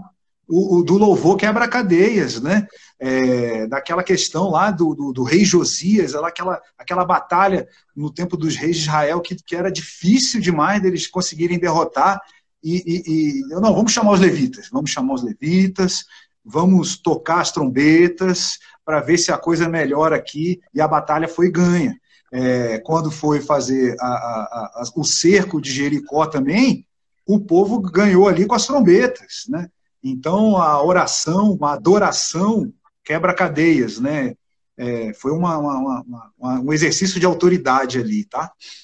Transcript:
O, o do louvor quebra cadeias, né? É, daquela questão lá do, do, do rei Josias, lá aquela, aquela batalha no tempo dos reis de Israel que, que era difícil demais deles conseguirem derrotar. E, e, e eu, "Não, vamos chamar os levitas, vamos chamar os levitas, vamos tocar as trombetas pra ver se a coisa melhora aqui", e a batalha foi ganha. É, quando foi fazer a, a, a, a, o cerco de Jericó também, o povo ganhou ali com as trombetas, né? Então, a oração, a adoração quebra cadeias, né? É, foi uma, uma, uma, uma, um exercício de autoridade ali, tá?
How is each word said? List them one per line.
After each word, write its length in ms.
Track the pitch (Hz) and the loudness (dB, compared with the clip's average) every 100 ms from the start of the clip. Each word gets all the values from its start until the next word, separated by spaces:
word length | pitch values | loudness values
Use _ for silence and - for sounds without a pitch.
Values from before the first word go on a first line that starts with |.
| - _ _ _ - | -10 _ _ _ -2
O, 320 | 170 190 175 | 0 2 2
o 40 | |
do 140 | 165 190 | 4 4
louvor 400 | 214 180 160 190 | 4 4 4 2
quebra 300 | 208 214 233 | 2 0 0
cadeias, 760 | 247 202 170 208 214 135 113 | -2 2 4 4 2 -2 -4
né? 240 | 131 208 - - _ - | -2 0 -2 -8 _ -10
É, 720 | 131 131 127 123 120 113 110 | -4 0 0 0 -2 -4 -6
daquela 340 | 135 - 170 | -6 -4 -4
questão 480 | 180 180 - 160 190 | 0 -2 -2 -2 -2
lá 220 | 160 202 | 0 0
do, 240 | 170 160 143 | 0 -2 -2
do, 180 | 143 | -6
do 100 | 127 | -4
rei 220 | 123 170 208 | 0 4 4
Josias, 680 | 175 143 - 170 214 151 | 2 0 -2 0 2 0
lá 160 | 147 165 | -4 -6
aquela, 300 | 165 185 175 - - | -6 -6 -8 -10 -18
aquela 300 | - 180 180 | -6 -2 0
batalha 600 | 170 - 190 196 180 - _ _ 143 | 0 0 2 2 0 -4 _ _ -10
no 140 | 151 | -10
tempo 260 | 156 175 165 | -6 -6 -4
dos 200 | 156 - | -4 -4
reis 220 | 156 160 | -2 -2
de 60 | |
Israel 380 | 151 151 147 170 | -2 0 0 -2
que, 140 | 170 180 | -6 -12
que 200 | - 170 | -8 -6
era 160 | 185 | -4
difícil 720 | 156 151 - 175 254 - 226 | -6 -10 -4 2 2 2 -2
demais 400 | 180 156 160 208 | -2 0 0 0
deles 240 | 190 170 - | 0 -2 -4
conseguirem 540 | 185 180 156 170 175 | -6 -6 -4 -4 -2
derrotar. 600 | 175 160 160 135 170 196 - _ _ _ | 0 0 -2 0 0 0 -8 _ _ _
E, 140 | 160 180 | -6 -4
e, 260 | 165 180 170 | -2 -4 -2
e 460 | 160 151 135 135 | 0 0 -2 -6
eu, 80 | 170 | 0
"Não, 140 | 220 170 | 2 2
vamos 160 | 226 | 0
chamar 220 | 240 214 | 2 2
os 60 | 190 | 4
levitas, 480 | 185 151 127 - - | 4 2 -2 -4 -10
vamos 180 | 131 151 | -8 -6
chamar 240 | 143 131 | -4 -4
os 100 | 131 | -4
levitas, 840 | 120 107 151 185 190 190 185 - - - _ _ | -6 -6 0 2 2 0 -2 -4 -12 -20 _ _
vamos 540 | 107 147 180 185 156 - | -6 0 4 4 2 -4
tocar 440 | 175 156 - 170 | -2 -2 0 -2
as 100 | 165 | -2
trombetas 1040 | - 135 123 151 165 175 170 185 175 - - _ _ | -2 -2 2 4 6 4 2 -2 -2 -4 -8 _ _
pra 180 | - 151 | -4 -2
ver 180 | 127 170 | 0 0
se 120 | 175 | 0
a 60 | 151 | -2
coisa 320 | 170 165 170 | -2 0 0
melhora 460 | 165 143 143 160 143 | -2 -2 0 0 0
aqui", 440 | - 147 170 180 _ | -4 -6 -4 -4 _
e 80 | 147 | -2
a 60 | 156 | 0
batalha 400 | 151 147 151 160 | 0 0 -2 -2
foi 240 | 165 175 | 0 0
ganha. 440 | 165 180 175 127 - _ _ _ | 2 2 2 0 -6 _ _ _
É, 480 | 127 127 123 120 110 | -4 0 0 -2 -4
quando 320 | 131 160 156 | -2 -2 -2
foi 280 | - 151 147 | -4 0 0
fazer 560 | - 147 127 131 127 113 | 0 -2 0 0 0 -2
a, 80 | 123 | -4
a, 20 | |
a, 720 | 117 120 110 104 117 107 117 | -6 -6 -8 -8 -10 -12 -12
a, 20 | 123 - | -10 -6
o 80 | |
cerco 580 | 147 - 170 196 185 156 | -4 0 4 4 2 -4
de 100 | 135 | -4
Jericó 540 | 131 143 147 - 147 156 | -4 -2 -2 -2 -2 -2
também, 640 | 147 135 196 262 - - _ _ _ - | -2 0 2 2 0 -6 _ _ _ -2
o 100 | 202 | -2
povo 400 | - 170 196 233 | 2 2 2 0
ganhou 480 | 185 165 208 185 202 | -2 2 4 6 6
ali 200 | 170 202 | 4 2
com 80 | 233 | 0
as 100 | - | 0
trombetas, 800 | 285 185 190 - - - - - | 2 6 6 4 -2 -14 -14 -8
né? 220 | 160 175 _ _ _ | -8 -10 _ _ _
Então, 540 | 131 131 151 190 220 190 | -10 -6 -2 2 2 2
a 260 | 160 147 | 2 2
oração, 720 | 160 180 147 - 156 180 208 165 | 2 2 0 -2 -2 2 2 2
a 120 | 147 | -2
adoração 1000 | 143 151 202 180 - - 160 202 220 127 - _ _ | 0 4 4 4 -2 -4 -2 0 0 -2 -8 _ _
quebra 320 | - 160 180 170 | -6 -2 -2 0
cadeias, 640 | 175 147 165 147 113 104 | -2 2 2 2 0 -4
né? 340 | 131 151 127 - _ _ _ - | -4 -2 -4 -8 _ _ _ -10
É, 380 | 123 117 110 | -6 -6 -6
foi 180 | 107 131 | -6 -4
uma, 240 | 160 175 160 | -2 -2 -2
uma, 200 | 147 135 | -2 -4
uma, 560 | 135 123 120 120 - _ | -4 -6 -10 -16 -20 _
uma, 240 | 127 127 | -6 -4
um 140 | 135 | -2
exercício 460 | 151 156 - 185 185 | 0 0 0 -2 0
de 80 | 180 | 0
autoridade 720 | - 180 180 135 131 127 127 | 2 2 2 2 0 0 -4
ali, 260 | 110 104 101 | -4 -4 -4
tá? 260 | 131 160 _ - - | -8 -10 _ -20 -20